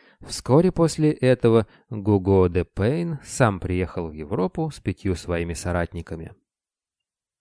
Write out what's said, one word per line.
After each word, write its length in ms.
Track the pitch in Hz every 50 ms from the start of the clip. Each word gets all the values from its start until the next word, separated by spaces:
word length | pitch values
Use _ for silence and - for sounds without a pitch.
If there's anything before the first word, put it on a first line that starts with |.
| _ _ _ -
Вскоре 540 | - - - - - - 120 151 175 185 -
после 380 | - 165 160 - - 156 151
этого 540 | 151 - - 127 127 - - 117 113 113 107 - _ _ _ -
Гуго 600 | 117 107 98 107 104 98 90 98 98 95 92 90
де 160 | 87 92 82
Пейн 540 | - - - 95 113 147 170 170 170 160 71 -
сам 360 | - - - 135 110 98 90
приехал 500 | - 90 90 90 92 87 - 92 85 80
в 40 | 76
Европу 560 | 78 78 73 98 139 185 185 - - 160 156
с 120 | 139 -
пятью 340 | - 104 92 _ - 98 92
своими 380 | 85 - - 87 85 85 85 85
соратниками. 800 | - - 87 87 87 85 - - 85 82 - 85 82 82 90 - _ _ _ _ _ _ _ _ _ _ _ _ _ _ _ _ _ _ _ _ _